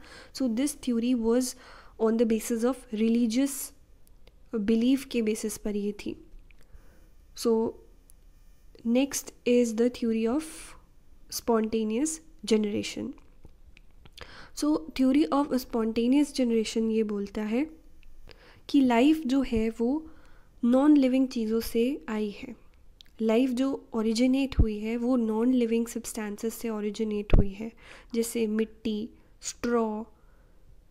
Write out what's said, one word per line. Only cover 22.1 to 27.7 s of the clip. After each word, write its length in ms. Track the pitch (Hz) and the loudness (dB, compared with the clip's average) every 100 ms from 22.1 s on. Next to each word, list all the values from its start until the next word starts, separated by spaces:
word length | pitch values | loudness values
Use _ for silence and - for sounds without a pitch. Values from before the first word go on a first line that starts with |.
| 214 208 | -4 -4
है। 260 | 196 254 220 - - - - - - | -8 -14 -16 -20 -20 -20 -20 -20 -4
लाइफ 280 | 220 226 262 | 2 4 4
जो 200 | 240 269 277 - | 2 -2 -2 -6
ओरिजिनेट 640 | 226 220 226 254 262 269 - | -4 -2 2 4 4 0 2
हुई 180 | 220 208 | 2 2
है 160 | 220 240 | -4 -2
वो 180 | 233 254 | 0 2
नॉन 380 | 220 214 240 | 2 0 2
लिविंग 340 | 254 226 226 233 | 2 2 0 -2
सब्सटेंसेस 640 | 233 - - 208 208 226 | -6 -10 -8 -8 -6 -8
से 160 | 226 233 | -6 -8
ओरिजिनेट 640 | 214 208 202 220 208 202 - | -6 -6 -4 -4 -4 4 6
हुई 140 | 196 | 6
है, 220 | 196 226 | 0 -12